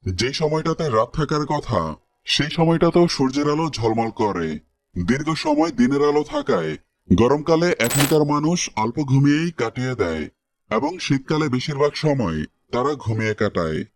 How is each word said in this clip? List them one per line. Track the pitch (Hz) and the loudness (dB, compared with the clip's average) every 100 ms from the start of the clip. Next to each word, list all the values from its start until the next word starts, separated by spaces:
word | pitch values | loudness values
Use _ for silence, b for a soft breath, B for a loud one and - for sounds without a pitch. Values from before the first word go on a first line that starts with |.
যে | - 87 120 139 | -6 -4 -4 -2
সময়টাতে | 156 156 156 160 160 | -2 0 -2 -2 0
রাত | 113 117 - | 0 0 -2
থাকার | 196 151 143 | -2 -2 -2
কথা, | 147 - 101 80 78 _ _ - | -4 -2 -2 -2 -8 _ _ -6
সেই | - 147 - | -2 -2 2
সময়টাতেও | 165 165 170 170 175 - | 2 4 4 6 4 4
সূর্যের | 131 135 147 | 0 0 0
আলো | 147 165 123 | 0 -2 -2
ঝলমল | 113 110 113 - | 0 0 -2 -2
করে। | 107 90 80 76 _ _ _ 87 | -2 0 -4 -6 _ _ _ -6
দীর্ঘ | 87 131 151 156 320 | -2 0 0 -2 0
সময় | 294 160 185 | 2 2 2
দিনের | 247 277 - | 2 4 2
আলো | 208 151 | 2 0
থাকায় | 302 - 104 82 - _ _ _ | -4 -2 -2 -2 -8 _ _ _
গরমকালে | 92 120 147 151 160 170 175 | 4 4 2 2 2 2 2
এখানকার | 117 139 143 156 147 | 0 2 2 2 2
মানুষ | 147 151 175 - - | 0 0 -2 -4 -4
অল্প | 110 - 143 | -4 -2 2
ঘুমিয়েই | 135 143 147 170 - | 4 4 2 -2 -4
কাটিয়ে | 113 123 127 123 | -6 -4 -6 -2
দেয় | 90 80 73 _ _ _ _ | -2 -4 -8 _ _ _ _
এবং | 110 139 185 - | -2 -2 -6 -2
শীতকালে | 139 - 156 156 123 | -2 0 -2 0 -2
বেশিরভাগ | 139 139 147 - 156 | -4 0 0 0 0
সময় | 139 101 78 76 _ _ | 0 -2 -4 -6 _ _
তারা | 127 135 143 | -2 -2 -4
ঘুমিয়ে | - 110 110 107 | -4 -2 -2 0
কাটায়। | 104 95 82 78 - | -2 0 -2 -4 -8